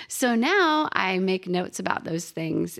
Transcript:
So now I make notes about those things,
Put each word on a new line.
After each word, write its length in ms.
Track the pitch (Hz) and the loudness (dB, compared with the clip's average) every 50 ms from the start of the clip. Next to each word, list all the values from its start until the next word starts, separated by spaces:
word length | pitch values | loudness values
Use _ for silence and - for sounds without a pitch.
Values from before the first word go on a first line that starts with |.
| - | -12
So 280 | - - - 262 247 233 | -10 -4 0 2 2 4
now 540 | 226 240 311 392 403 359 311 302 311 302 - - | 4 4 4 4 4 4 4 4 2 2 2 0
I 260 | - 190 190 190 185 | 0 2 2 2 2
make 280 | 190 190 190 185 185 | 2 2 0 0 -2
notes 320 | 180 180 180 180 - - - | -2 -2 -2 -2 -4 -6 -4
about 240 | 185 - - - - | -2 -2 -2 -2 -2
those 280 | - 160 165 165 - | -4 -4 -4 -6 -8
things, 480 | - 165 165 160 160 160 170 170 - - | -8 -6 -4 -2 -2 -2 -2 -4 -6 -6